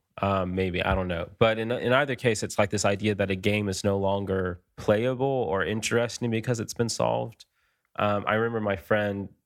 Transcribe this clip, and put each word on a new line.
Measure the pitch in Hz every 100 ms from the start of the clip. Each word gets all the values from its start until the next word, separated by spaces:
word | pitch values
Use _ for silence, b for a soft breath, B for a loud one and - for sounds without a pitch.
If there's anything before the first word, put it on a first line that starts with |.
| _ -
Um, | 98 98 90
maybe, | 92 92 90
I | 95
don't | 95 92
know. | 85 82 -
But | 113 110
in, | 113
in | 120 117
either | 127 143
case, | 123 123 110
it's | 104 -
like | 104
this | 104
idea | 101 101 107 98
that | 98
a |
game | 95 95 104 101
is | 95
no | 101 98
longer | 98 101 98 95 92 90 _ -
playable | - 107 123 127 135
or | 135 110 95
interesting | 82 110 - 117 117 - 120
because | 113 110 117
it's | 104
been | - 117
solved. | - 117 117 117 - - _ _ _ _ -
Um, | 104 104 -
I |
remember | 107 117 117
my | 107 98
friend | - 107 104 101 95 -